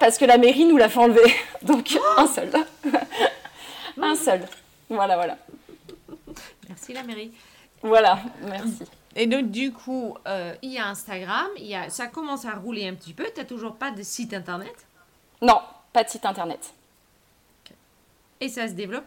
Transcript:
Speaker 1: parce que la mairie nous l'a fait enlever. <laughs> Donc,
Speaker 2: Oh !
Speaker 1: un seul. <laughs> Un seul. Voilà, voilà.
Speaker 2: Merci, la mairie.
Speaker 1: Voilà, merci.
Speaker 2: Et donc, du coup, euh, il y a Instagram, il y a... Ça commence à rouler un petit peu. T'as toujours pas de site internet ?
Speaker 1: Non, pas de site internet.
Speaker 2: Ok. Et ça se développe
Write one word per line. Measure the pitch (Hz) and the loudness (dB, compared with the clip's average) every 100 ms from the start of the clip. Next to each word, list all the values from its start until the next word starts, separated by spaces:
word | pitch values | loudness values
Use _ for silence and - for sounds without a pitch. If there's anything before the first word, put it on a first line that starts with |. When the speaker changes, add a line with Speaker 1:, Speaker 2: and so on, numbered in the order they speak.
Speaker 1:
parce | 233 - | 2 4
que | |
la | 254 240 | 8 8
mairie | 247 262 330 | 8 6 6
nous | 285 | 8
l'a | 220 | 6
fait | 247 | 6
enlever. | 240 226 233 - | 6 8 8 6
<laughs> | - - | -2 -6
Donc, | - 262 - 320 | 0 2 2 0
Speaker 2:
Oh ! | 587 403 | 4 4
Speaker 1:
un | 311 | 4
seul. | - 185 302 311 - | 2 -2 -2 -2 -6
<laughs> | 285 - - - - - - - - - - 277 | -2 -2 -4 -2 -2 -4 -20 -20 -20 -16 -14 -6
Un | 302 311 | -2 -2
seul. | 262 185 180 - _ _ - | 0 -2 -4 -18 _ _ -8
Voilà, | 220 196 175 | -2 0 0
voilà. | 180 - _ - _ - - - - - 285 320 - _ - | -2 -6 _ -20 _ -20 -20 -20 -20 -20 -20 -20 -20 _ -20
Speaker 2:
Merci, | 180 - | -20 -16
la | 254 | -14
mairie. | 247 214 226 - _ _ _ _ | -12 -14 -14 -20 _ _ _ _
Speaker 1:
Voilà, | 220 226 202 190 233 - | 2 4 6 2 -4 -14
merci. | 202 196 226 - 175 _ _ | -12 -10 -8 -10 -14 _ _
Speaker 2:
Et | 208 226 | -4 -2
donc, | 269 226 | -2 -4
du | 214 269 | -4 -6
coup, | - 254 262 226 - - | -8 -10 -8 -8 -12 -10
euh, | 196 175 - | -10 -10 -14
il | 262 | -12
y | 254 | -8
a | 202 | -8
Instagram, | 202 - 185 185 226 392 403 | -10 -12 -12 -6 -6 -6 -10
il | 208 | -12
y | |
a... | 190 165 | -10 -10
Ça | - 240 | -10 -12
commence | 320 294 277 233 | -10 -10 -10 -10
à | |
rouler | 208 208 226 190 | -12 -10 -8 -10
un | |
petit | 185 165 | -12 -16
peu. | 165 440 | -12 -12
T'as | - | -12
toujours | - 240 220 226 | -14 -12 -12 -10
pas | 269 | -12
de | 202 | -10
site | 208 - 233 | -12 -12 -10
internet ? | 196 180 180 233 - _ _ _ _ _ - | -10 -10 -12 -14 -20 _ _ _ _ _ -2
Speaker 1:
Non, | 240 214 - - _ | 4 4 2 -20 _
pas | 240 | -2
de | 226 | -2
site | 220 | -4
internet. | 196 196 233 - - _ _ _ _ _ _ _ _ _ - | -8 -6 -8 -10 -16 _ _ _ _ _ _ _ _ _ -20
Speaker 2:
Ok. | _ _ _ _ _ _ - | _ _ _ _ _ _ -14
Et | 262 | -12
ça | 247 226 | -8 -10
se | |
développe | 180 190 247 | -10 -10 -12